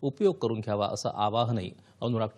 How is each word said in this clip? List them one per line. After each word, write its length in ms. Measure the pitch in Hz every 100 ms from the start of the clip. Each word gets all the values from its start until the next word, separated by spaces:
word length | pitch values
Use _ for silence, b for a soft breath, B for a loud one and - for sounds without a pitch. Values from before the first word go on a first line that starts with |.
उपयोग 340 | 143 - 202 185
करून 240 | 117 110
घ्यावा, 280 | 110 104 101
असं 220 | - -
आवाहनही 600 | - 104 110 117 113 90 - b b
अनुराग 260 | 117 117 110